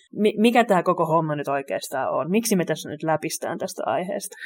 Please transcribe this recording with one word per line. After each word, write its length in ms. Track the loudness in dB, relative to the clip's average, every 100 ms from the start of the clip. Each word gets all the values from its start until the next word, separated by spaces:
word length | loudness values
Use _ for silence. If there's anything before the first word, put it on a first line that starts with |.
| _
Mi-, 220 | 0 0 4
mikä 260 | 4 6
tää 180 | 6 4
koko 240 | 4 2 2
homma 300 | 2 2 -2
nyt 120 | -2
oikeastaan 680 | -2 -2 -6 -4 -4 -2
on? 160 | -2 0
Miksi 260 | 0 2 0
me 80 |
tässä 260 | 0 -4 -6
nyt 120 | -6
läpistään 560 | -2 -2 -2 -6 -6 -6
tästä 240 | -8 -6 -2
aiheesta? 500 | -2 -2 -6 -8 -12